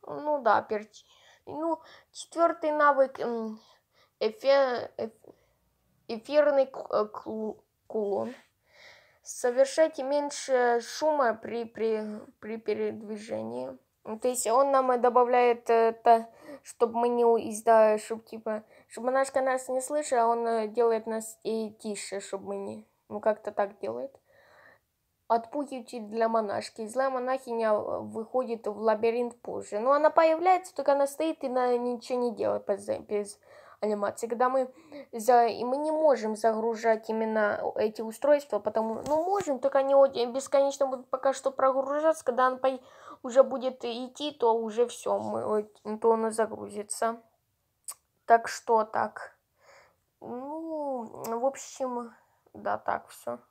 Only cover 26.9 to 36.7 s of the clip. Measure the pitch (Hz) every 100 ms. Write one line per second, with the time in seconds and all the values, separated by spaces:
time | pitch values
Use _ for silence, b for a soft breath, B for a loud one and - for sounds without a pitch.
26.9 | 226 269 262 247 262 262 233 220 214 -
27.9 | - 214 214 220 254 240 226 220 208 220
28.9 | 214 226 233 240 226 - 190 196 208 233
29.9 | 285 302 302 330 320 349 370 359 - -
30.9 | 277 277 277 320 311 269 247 247 247 247
31.9 | 240 - 247 247 202 208 208 - 202 202
32.9 | 220 - 208 202 - B B B B 214
33.9 | 208 202 208 226 233 247 262 254 B B
34.9 | 294 262 233 214 254 233 - 247 262 302
35.9 | 311 311 247 220 214 233 220 226